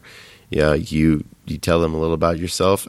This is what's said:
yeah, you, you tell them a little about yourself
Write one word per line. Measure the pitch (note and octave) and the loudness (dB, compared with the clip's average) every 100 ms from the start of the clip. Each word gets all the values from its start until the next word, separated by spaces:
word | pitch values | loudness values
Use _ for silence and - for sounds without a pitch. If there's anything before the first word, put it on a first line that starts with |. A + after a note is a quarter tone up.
| - - - - _ | -10 -20 -20 -20 _
yeah, | - D2+ | 0 2
you, | D2 - D#2 D#2+ D2+ - - - | 2 0 2 2 2 -2 -16 -10
you | D#2 | -6
tell | - E2+ | 0 0
them | E2 | 0
a | D#2+ | -2
little | D#2+ | -2
about | E2 E2+ E2 | 0 0 -2
yourself | F2 - F#2 G2 | -6 -2 0 0